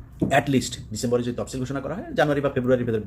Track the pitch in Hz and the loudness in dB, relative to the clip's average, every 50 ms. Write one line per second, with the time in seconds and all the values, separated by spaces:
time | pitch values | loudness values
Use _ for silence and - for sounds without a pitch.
0 | - - - - - 98 127 139 135 143 135 123 - - - - - - 107 107 | -18 -18 -6 -4 -2 2 2 2 2 2 2 0 0 -2 -6 -10 -10 -10 -6 -4
1 | - 120 120 120 120 123 120 113 104 - - 131 127 127 135 139 135 135 156 208 | 0 0 0 0 0 -2 -4 -4 -6 -6 -6 -6 -6 -4 -4 -6 -6 -6 -6 -8
2 | 330 339 285 165 156 151 143 143 139 139 - 131 123 123 131 120 120 117 110 107 | -8 -2 0 2 4 4 4 2 2 2 0 2 4 4 4 4 4 2 0 0
3 | 101 | 0